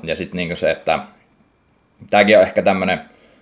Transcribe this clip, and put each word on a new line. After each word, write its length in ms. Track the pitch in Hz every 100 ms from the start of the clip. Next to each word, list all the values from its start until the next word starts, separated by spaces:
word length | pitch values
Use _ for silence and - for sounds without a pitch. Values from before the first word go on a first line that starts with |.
Ja 120 | 80 80
sit 180 | 90
niinku 220 | 90 85 85
se, 160 | 80
että 280 | 80 - 80 - _ _ _ _ _ _ _ _ _ -
tääkin 280 | 104 104 104
on 60 |
ehkä 180 | 95 104
tämmönen, 400 | 95 95 92 90 - _ _ _